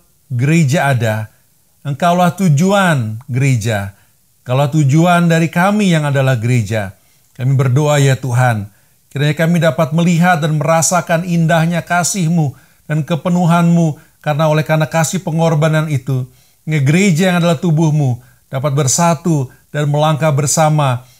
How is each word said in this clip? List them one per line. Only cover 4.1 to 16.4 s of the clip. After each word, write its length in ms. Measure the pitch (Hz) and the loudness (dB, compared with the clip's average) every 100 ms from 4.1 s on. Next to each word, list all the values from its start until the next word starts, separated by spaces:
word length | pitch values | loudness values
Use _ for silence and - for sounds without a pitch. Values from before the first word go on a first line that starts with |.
| _ _ _ | _ _ _
Engkaulah 320 | - 127 143 | -6 -2 0
tujuan 560 | 156 143 151 175 175 170 | 0 2 2 4 2 2
dari 240 | 165 165 | 2 0
kami 400 | 175 185 208 202 | 0 0 0 0
yang 160 | 160 147 | 0 0
adalah 240 | 139 131 | 0 0
gereja. 640 | 127 117 123 101 110 95 - _ _ _ - | 0 0 0 0 -4 -6 -10 _ _ _ -8
Kami 160 | 123 | -2
berdoa, 480 | 135 131 127 151 147 | 0 0 0 2 2
ya 160 | 139 131 | 2 0
Tuhan, 560 | 135 120 127 110 101 _ _ _ _ | -2 0 0 0 -6 _ _ _ _
kiranya 240 | 135 147 151 | -4 -2 0
kami 240 | 165 175 | 0 2
dapat 320 | 160 - 151 | 0 0 -2
melihat 480 | 160 170 165 180 170 | 0 0 2 2 2
dan 160 | 156 156 | 0 -2
merasakan 720 | 151 165 160 180 - 165 180 | 0 0 0 -2 0 -2 -2
indahnya 560 | 170 160 165 165 170 | 0 2 2 0 -2
kasih-Mu 720 | - 175 170 202 160 175 147 - _ _ - | -4 -2 -2 -2 -2 0 -2 -4 _ _ -6
dan 160 | 156 | -6
kepenuhan-Mu, 960 | 143 170 185 175 175 170 170 170 165 - - _ | -4 -4 -2 0 2 2 2 2 0 -2 -12 _
karena 240 | - 147 160 | -6 -2 0
oleh 160 | 156 | 0
karena 240 | 151 156 151 | 0 0 0
kasih 320 | 165 156 185 | -2 -2 -4
pengorbanan 720 | - 160 165 156 156 156 156 | -4 -2 0 2 0 0 -2
itu, 320 | 139 - 131 127 _ | -4 -4 -6 -6 _